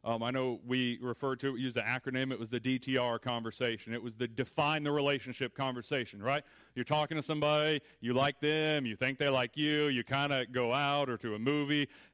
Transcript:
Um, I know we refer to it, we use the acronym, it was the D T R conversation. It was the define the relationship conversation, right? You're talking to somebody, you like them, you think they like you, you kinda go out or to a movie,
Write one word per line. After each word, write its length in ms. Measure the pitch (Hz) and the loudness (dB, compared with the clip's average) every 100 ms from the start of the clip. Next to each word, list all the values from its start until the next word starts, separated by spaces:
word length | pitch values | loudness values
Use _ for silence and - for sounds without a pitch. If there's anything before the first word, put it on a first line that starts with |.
Um, 180 | - 113 | -2 -2
I 80 | 117 | 0
know 320 | 131 131 117 | -2 -2 -4
we 360 | 113 127 123 120 | -2 0 0 -2
refer 340 | 123 117 139 131 | -6 -4 -4 -2
to 100 | 139 | -2
it, 40 | |
we 80 | 123 | -2
use 120 | 131 | -2
the 80 | 120 | -2
acronym, 500 | 107 127 135 127 131 | -2 -2 -2 -2 -2
it 60 | 123 | -4
was 120 | 113 | -4
the 100 | 120 | -2
D 180 | 120 131 | 0 -2
T 180 | 135 131 | 0 0
R 220 | 123 117 | 2 -2
conversation. 760 | 131 120 113 - 123 110 - | -2 -4 -4 -2 -2 -2 -6
It 120 | 117 | -8
was 140 | 120 110 | -8 -6
the 100 | 120 | -4
define 560 | 113 127 - 147 156 | -2 -2 2 2 2
the 80 | 147 | 0
relationship 640 | 147 143 139 - - 127 - | 2 2 0 -2 -6 -6 -2
conversation, 680 | 135 123 - 143 117 104 | -4 -4 -2 -2 -2 -4
right? 220 | 110 143 - - - - | -2 -2 -4 -20 -14 -8
You're 100 | 120 | 0
talking 300 | 151 147 156 | 2 2 -2
to 60 | |
somebody, 580 | 143 151 147 151 151 151 - - | -2 2 4 4 4 0 -4 -8
you 120 | 117 | 0
like 260 | 123 139 143 | 2 2 2
them, 460 | 147 156 156 151 127 | 0 2 2 2 0
you 100 | 104 | -2
think 220 | 131 131 | -2 2
they 120 | 143 | 2
like 280 | 131 123 - | 2 0 0
you, 300 | 151 151 147 | 2 2 2
you 160 | 131 | 0
kinda 420 | 113 135 143 135 120 | 0 0 2 0 0
go 280 | 127 120 | 0 2
out 360 | 131 143 143 139 | 2 2 2 0
or 80 | 113 | -2
to 160 | 120 | -4
a 60 | 107 | -2
movie, 500 | 117 147 143 147 139 - - | 0 0 2 2 0 -4 -20